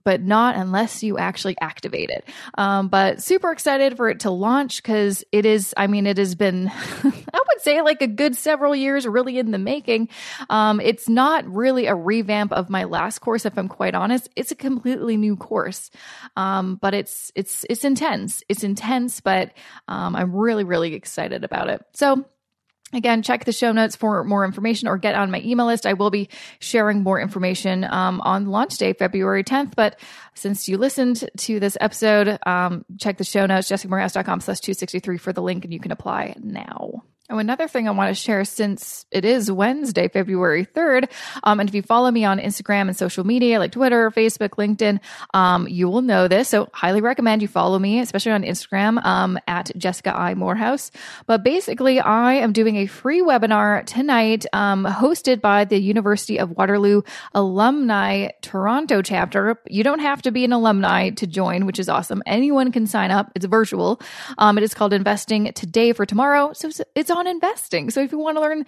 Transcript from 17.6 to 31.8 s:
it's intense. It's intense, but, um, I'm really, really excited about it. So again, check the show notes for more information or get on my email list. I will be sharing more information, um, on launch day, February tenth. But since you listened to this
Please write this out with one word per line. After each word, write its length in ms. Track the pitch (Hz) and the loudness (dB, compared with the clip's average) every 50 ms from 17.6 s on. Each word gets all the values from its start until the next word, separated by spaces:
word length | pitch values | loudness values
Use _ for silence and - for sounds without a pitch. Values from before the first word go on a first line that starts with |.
| - - | -6 -6
it's 160 | 240 - - | -6 -2 0
intense. 580 | 277 277 233 302 320 220 - 196 180 - - - _ | 0 0 2 0 -2 -2 -2 -4 -8 -8 -10 -6 _
It's 140 | 202 - - | -4 -4 -2
intense, 580 | 202 196 202 - 220 254 254 240 247 - - | -4 -4 -4 -2 -2 -2 -2 -2 -4 -6 -4
but, 320 | - 196 185 185 185 - - - - - - - _ - | -2 0 0 0 0 -2 -8 -18 -20 -20 -20 -20 _ -10
um, 280 | 185 196 175 180 175 | -8 -6 -4 -4 -2
I'm 200 | - 180 180 180 | -2 -2 -2 0
really, 300 | 196 214 233 226 214 202 | 0 0 2 2 0 0
really 280 | 175 180 165 165 170 156 | 0 0 0 0 -2 -4
excited 500 | - - - - - 160 180 - - - | -8 -12 -10 -8 -6 -6 -6 -6 -6 -8
about 240 | - - - - - | -6 -4 -4 -2 -2
it. 140 | - - - _ _ | -4 -6 -8 _ _
So 320 | - 294 277 269 269 269 - _ _ _ _ _ _ _ _ _ _ _ - - | 0 2 2 2 2 -2 -6 _ _ _ _ _ _ _ _ _ _ _ -8 -8
again, 280 | 247 226 240 233 226 | -2 0 2 2 2
check 220 | 214 - 247 233 - | 2 0 -2 -2 0
the 80 | - | -4
show 220 | 226 - 254 233 220 | -2 0 0 2 2
notes 240 | 226 220 220 - - | 2 2 0 0 -2
for 260 | - 214 208 185 143 | -2 -2 0 0 0
more 220 | 196 202 202 196 | 0 2 2 2
information 420 | 190 190 - 202 226 233 208 240 214 | 0 -2 -2 -2 -2 -2 0 0 -2
or 100 | 190 190 | -2 0
get 160 | 170 214 202 | 0 0 0
on 160 | 202 202 190 | 0 0 -2
my 120 | 185 185 - | -2 -4 -4
email 220 | 226 247 240 240 | -2 0 0 2
list. 200 | 233 233 233 - | 0 0 0 0
I 60 | 202 | -2
will 180 | 196 185 202 208 | 0 2 0 0
be 200 | 196 208 202 - - - - - - _ | 0 0 -4 -6 -10 -18 -20 -20 -20 _
sharing 440 | - - - 233 214 208 208 202 196 | -12 -2 0 2 2 4 2 2 2
more 160 | 190 190 - | 0 0 0
information, 640 | - 202 - 190 185 185 185 180 - 190 185 185 190 | -2 -4 -4 -4 -2 -2 -2 -2 -2 -2 -2 -2 -2
um, 380 | - - 185 185 185 185 180 | -2 -2 -2 0 0 -2 -2
on 240 | - - 190 196 202 | 0 0 0 0 -2
launch 320 | 196 196 208 240 - - - | -2 -2 -2 -2 -2 -2 -2
day, 160 | 202 190 190 | -2 -2 0
February 500 | - 190 185 190 196 190 190 196 196 190 | 0 -2 -2 -2 -2 0 0 0 0 -2
tenth. 320 | - 269 269 285 - - | 0 -2 -2 -2 -2 0
But 240 | - 220 208 - - - - - - - - _ | 0 0 0 0 -4 -16 -20 -20 -20 -20 -20 _
since 340 | - - 196 202 196 - - | -10 -6 -6 -4 -4 -4 -4
you 80 | 190 190 | -2 0
listened 500 | 240 269 - - 254 247 247 226 - - - - | 0 0 0 0 0 0 0 -2 -4 -10 -10 -10
to 200 | - - 220 208 | -6 -4 -2 0
this 160 | 196 202 - - | 0 -2 -2 0